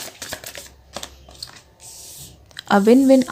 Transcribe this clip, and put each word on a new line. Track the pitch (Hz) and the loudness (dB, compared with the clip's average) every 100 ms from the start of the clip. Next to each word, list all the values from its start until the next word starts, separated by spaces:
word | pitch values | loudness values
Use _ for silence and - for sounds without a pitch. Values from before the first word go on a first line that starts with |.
| - - - - - - - - _ - - - - - - - _ _ - - - - - - _ - - | -14 -16 -16 -16 -16 -20 -20 -20 _ -18 -18 -20 -20 -20 -20 -20 _ _ -20 -20 -20 -20 -20 -20 _ -16 -2
A | 202 202 | 0 4
win-win | 254 262 269 247 | 4 6 4 2